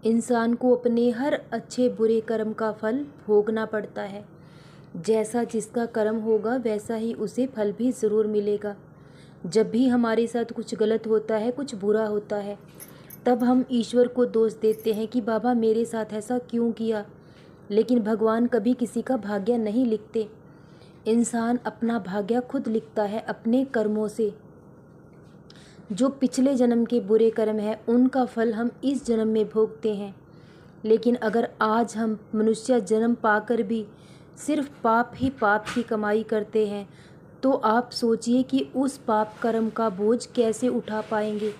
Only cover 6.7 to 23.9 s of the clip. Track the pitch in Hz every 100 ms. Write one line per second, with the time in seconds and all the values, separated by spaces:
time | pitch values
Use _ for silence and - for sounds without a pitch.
6.7 | 214 208 226 226 233 208 208 262 220 208
7.7 | 202 240 247 214 208 214 208 208 208 208
8.7 | 202 - - - - - - 180 208 202
9.7 | 226 262 240 233 220 233 240 233 233 220
10.7 | 226 220 226 220 220 214 220 220 247 285
11.7 | 208 202 214 220 208 208 208 202 202 -
12.7 | - - - - - - 240 240 254 247
13.7 | 247 220 240 247 247 240 226 226 214 220
14.7 | 214 220 208 220 247 214 220 226 247 226
15.7 | 220 233 226 214 214 208 240 247 233 233
16.7 | 220 226 214 196 - - - - - -
17.7 | 208 226 247 208 220 220 220 240 247 202
18.7 | 247 240 233 226 262 196 208 190 240 214
19.7 | 220 254 220 - 226 214 - - - -
20.7 | - - - - 226 233 233 226 240 220
21.7 | 208 226 233 180 202 196 233 247 269 233
22.7 | 220 - - 208 220 - 202 226 247 262
23.7 | 240 214